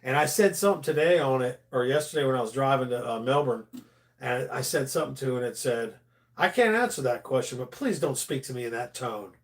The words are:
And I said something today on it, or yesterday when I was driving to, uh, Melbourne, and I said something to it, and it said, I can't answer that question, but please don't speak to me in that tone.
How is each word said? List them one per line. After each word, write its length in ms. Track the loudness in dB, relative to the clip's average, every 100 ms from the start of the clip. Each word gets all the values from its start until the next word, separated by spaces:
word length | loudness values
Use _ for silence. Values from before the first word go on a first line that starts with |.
And 140 | 0
I 100 | 2
said 300 | 2 4 4
something 260 | 4 2 2
today 380 | 0 2 4 4
on 220 | 4 2
it, 200 | 0 -4 _
or 140 | -2
yesterday 400 | 2 0 0 0
when 100 | 2
I 60 | 0
was 120 | -2
driving 360 | 0 2 2 0
to, 260 | -4 -4
uh, 40 | -4
Melbourne, 460 | 2 2 2 -2 -6 -20 -20 _ _ _
and 300 | -4 -2 -2
I 120 | -4
said 280 | -2 -2 0
something 260 | -2 -2
to 200 | -4 -4
it, 20 | -2
and 60 | -4
it 100 | -4
said, 380 | -2 -2 -4 -10 _ _ _ -2
I 100 | 0
can't 280 | 4 4
answer 260 | 4 0 0
that 220 | -2 -2
question, 340 | 0 -2 -2 -6
but 140 | -10
please 280 | -4 -4 0
don't 180 | -2 -2
speak 260 | -4 -4
to 100 | -4
me 120 | -8
in 60 | -6
that 220 | -6 -8
tone. 380 | -6 -6 -6 -12 -18